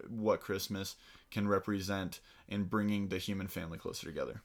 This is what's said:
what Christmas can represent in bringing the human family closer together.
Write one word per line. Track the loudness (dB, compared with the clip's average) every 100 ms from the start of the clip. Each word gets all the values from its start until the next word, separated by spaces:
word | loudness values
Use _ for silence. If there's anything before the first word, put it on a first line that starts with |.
| -8
what | 0 4 4
Christmas | 2 -2 -2 -2 -4 -8 -16 -20 -8
can | 0 4
represent | 4 4 0 2 0 -2 -6 -14 -20 -4
in | -2
bringing | 2 4 4 2 0
the | -2
human | -2 -2 -2
family | -4 -6 -6
closer | -6 -6 -6
together. | -4 -4 -6